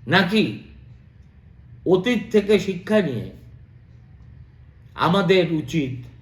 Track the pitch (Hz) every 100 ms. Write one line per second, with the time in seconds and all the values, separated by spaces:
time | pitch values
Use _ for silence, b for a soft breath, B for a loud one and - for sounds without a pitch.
0 | 117 175 175 220 151 104 - - - -
1 | - - - - - - - - - 185
2 | 185 240 - 214 202 208 - 175 - 214
3 | 175 113 95 - - - - - - -
4 | - - - - - - - - - -
5 | 151 190 175 190 165 160 - 165 135 120
6 | - -